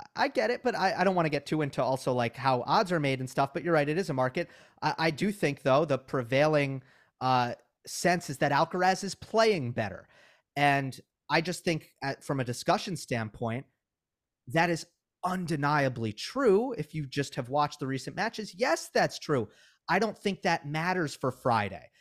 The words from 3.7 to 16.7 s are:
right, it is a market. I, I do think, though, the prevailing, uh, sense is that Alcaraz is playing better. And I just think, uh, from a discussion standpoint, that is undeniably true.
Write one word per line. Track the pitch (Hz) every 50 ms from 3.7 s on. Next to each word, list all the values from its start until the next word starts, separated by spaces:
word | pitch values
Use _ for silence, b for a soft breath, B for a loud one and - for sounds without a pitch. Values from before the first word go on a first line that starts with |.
| 165
right, | 151 143 143
it | 151 175
is | 196 160
a | 147
market. | 131 127 127 127 180 170 b b b b b b b
I, | - 156 -
I | - 160 165
do | 156 123 170 208 202
think, | - - 147 143 - -
though, | 139 131 143 165
the | 151 139 123
prevailing, | - - - 139 120 113 127 135 147 156 156 147 143 135 135 135 b b b b b b b -
uh, | 123 131 127 127 120 120 113 - _ _ _ _ -
sense | - - - - 180 175 175 - -
is | 143 -
that | 160 143 143
Alcaraz | 139 160 160 - 180 180 185 190 185 196
is | 190 -
playing | - - - - 220 226 226 208 170 131 120 120
better. | - 110 101 87 - - b b b b b b b b _ -
And | 143 143 143 139 139 135 135 123 - - _ _ _ _ -
I | 147 165
just | 165 180 170 - -
think, | 185 165 151 - - _ - -
uh, | 139 139 -
from | - - 147 135
a | 127
discussion | 117 120 - - - 170 220 - 220 175
standpoint, | 135 - - 131 117 113 107 - - 120 113 117 127 139 _ _ _ _ _ _ _ _ _ _ _ _ _ _ _ _ -
that | 117 165 170 175
is | 170 156 - _ _ _ _ _ _ _ -
undeniably | 180 185 185 180 156 165 147 143 143 151 147 139 135 117 117 113 110 104
true. | - - - - 254 277 226 190 196 240 277